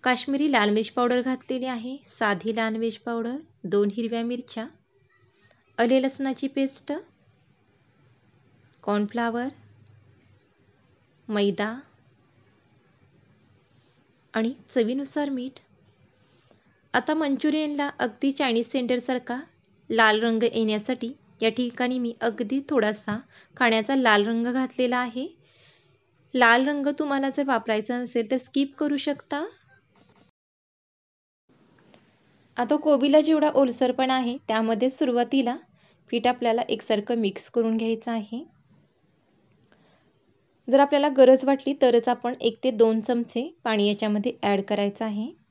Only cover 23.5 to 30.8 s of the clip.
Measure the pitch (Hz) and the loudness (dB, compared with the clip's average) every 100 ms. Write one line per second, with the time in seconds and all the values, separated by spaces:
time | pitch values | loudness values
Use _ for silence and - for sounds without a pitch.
23.5 | - 247 220 214 269 247 208 208 233 233 | 0 2 2 0 2 4 4 4 0 -2
24.5 | 254 262 - 254 247 247 233 302 - _ | -2 -4 -2 -2 0 -4 -6 -10 -12 _
25.5 | _ _ _ _ _ _ _ _ 254 240 | _ _ _ _ _ _ _ _ 2 6
26.5 | 240 262 294 277 285 302 277 269 269 277 | 6 2 0 -2 -2 -2 -2 -2 -2 -2
27.5 | 240 220 214 214 247 247 240 220 262 - | -2 0 -4 -2 -6 -4 -4 -2 -4 -4
28.5 | - 277 - 294 294 302 285 - 285 359 | -4 -4 -2 -4 -2 -4 -6 -6 -8 -8
29.5 | - _ _ _ _ _ _ _ _ _ | -12 _ _ _ _ _ _ _ _ _
30.5 | _ _ _ | _ _ _